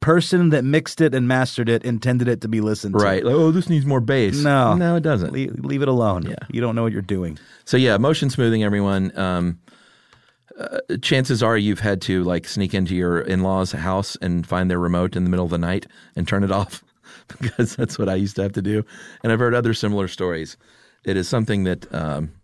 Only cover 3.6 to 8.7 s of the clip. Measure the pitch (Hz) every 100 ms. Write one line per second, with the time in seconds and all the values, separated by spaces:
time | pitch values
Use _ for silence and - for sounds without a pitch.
3.6 | 175 160 139 135 113 135 104 139 147 139
4.6 | 120 170 175 170 156 127 82 131 135 -
5.6 | 135 139 139 127 110 92 82 - - 117
6.6 | 120 113 113 107 95 98 87 76 - -
7.6 | - 123 131 101 131 156 139 131 120 113
8.6 | 107